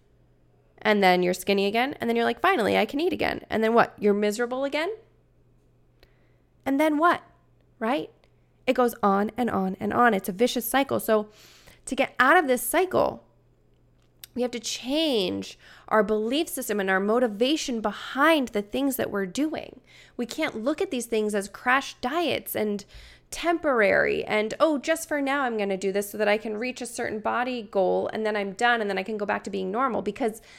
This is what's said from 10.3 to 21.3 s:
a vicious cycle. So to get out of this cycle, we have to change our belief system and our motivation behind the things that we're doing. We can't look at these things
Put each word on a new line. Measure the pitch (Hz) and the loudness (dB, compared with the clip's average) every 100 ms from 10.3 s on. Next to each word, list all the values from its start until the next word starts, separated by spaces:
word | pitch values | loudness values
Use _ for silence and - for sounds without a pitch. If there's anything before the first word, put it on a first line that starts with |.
a | |
vicious | 185 240 254 | 0 0 0
cycle. | - 262 277 226 | -2 0 0 -2
So | - 220 208 - - - - - | 2 0 0 -12 -20 -20 -20 -20
to | - | -8
get | 254 170 - | -4 -2 2
out | 254 349 | 6 6
of | 294 | 4
this | 240 | 0
cycle, | - 311 370 - - - - _ _ _ _ _ _ _ _ _ - | 0 0 2 2 0 -2 -14 _ _ _ _ _ _ _ _ _ -12
we | - | -6
have | 247 | -4
to | 240 | -4
change | - - 240 294 320 240 185 196 190 - - - - | -8 -8 -2 0 2 2 0 -4 -8 -16 -20 -20 0
our | 214 | 2
belief | 208 214 220 285 330 | 2 0 0 -2 -2
system | - 247 208 | -6 -4 -2
and | 190 | 0
our | 190 | 2
motivation | 202 233 247 202 254 302 - 233 | 2 2 0 0 0 0 -2 -4
behind | 214 196 - 262 302 320 240 | -4 -6 -8 2 4 4 2
the | 208 | -4
things | 208 254 277 254 | -4 -2 -2 -2
that | - | -2
we're | 202 | -2
doing. | 190 175 311 302 - - _ - - - | -4 -2 -4 -4 -10 -18 _ -20 -16 -10
We | 233 | -8
can't | - 320 220 | -4 -4 -2
look | 226 311 | -4 -2
at | 381 | -4
these | 254 233 | -4 -2
things | 220 214 | -2 0